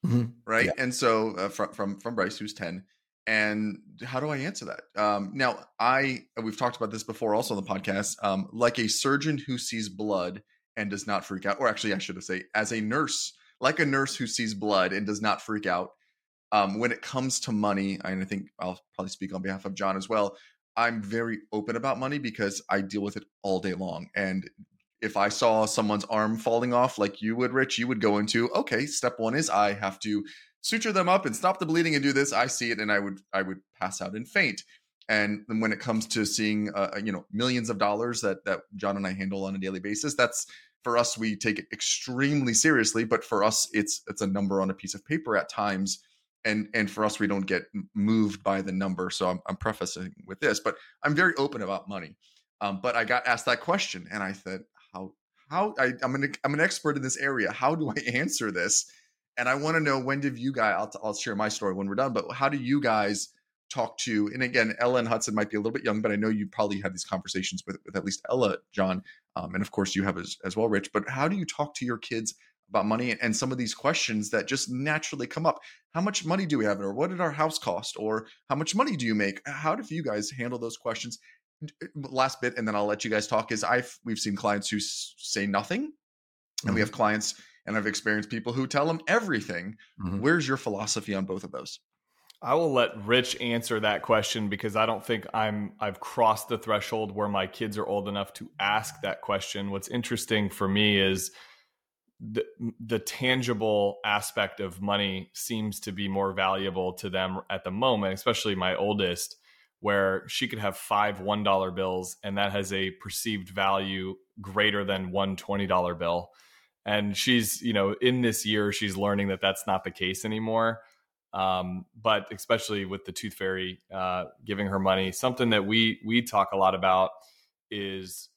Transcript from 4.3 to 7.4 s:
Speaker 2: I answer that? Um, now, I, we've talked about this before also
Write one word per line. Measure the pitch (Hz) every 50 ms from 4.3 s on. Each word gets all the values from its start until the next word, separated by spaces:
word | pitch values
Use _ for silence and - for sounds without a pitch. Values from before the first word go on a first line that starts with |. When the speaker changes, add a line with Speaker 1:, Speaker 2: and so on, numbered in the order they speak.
Speaker 2:
I | 151 135
answer | 131 175 - - -
that? | 82 - - - _ _ 101
Um, | 107 104 104 101 101 95 107
now, | 135 131 123 107 - - _ _ _
I, | 110 120 131 135 139 135 127 120 - _ _ 117 113
we've | 110 107
talked | - 135 120 120
about | - 117 107
this | 107 110 -
before | - 110 - 123 110 104
also | 110